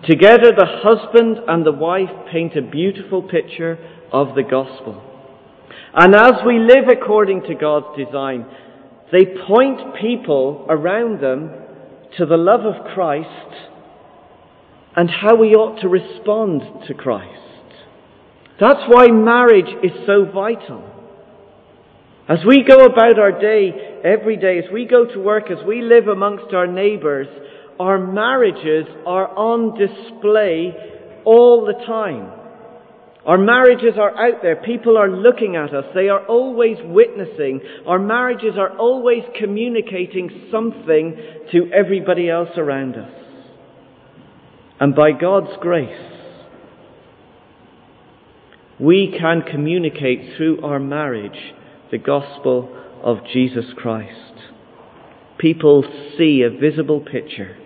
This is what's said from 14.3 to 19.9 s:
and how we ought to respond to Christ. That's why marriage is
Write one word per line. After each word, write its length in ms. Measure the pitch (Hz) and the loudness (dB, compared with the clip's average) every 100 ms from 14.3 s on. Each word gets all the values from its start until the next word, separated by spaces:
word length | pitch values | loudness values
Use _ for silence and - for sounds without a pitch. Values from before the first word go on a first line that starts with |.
| _ _ _ _ _ _ - | _ _ _ _ _ _ -2
and 120 | 175 | -2
how 280 | - 202 226 | 0 2 4
we 180 | 220 | 6
ought 260 | 214 220 - | 4 4 -2
to 60 | 190 | -2
respond 720 | 185 175 - - 214 214 156 123 - - | -2 -4 -10 -4 -2 -2 -4 -8 -18 -16
to 60 | |
Christ. 360 | 135 131 107 92 - - - - - - _ _ _ _ _ _ _ | -10 -6 -8 -8 -20 -20 -20 -20 -20 -20 _ _ _ _ _ _ _
That's 240 | 208 277 - | 2 2 6
why 180 | 240 247 | 8 8
marriage 680 | 226 220 233 247 214 180 - | 6 4 4 6 6 4 -4
is 80 | 185 | -6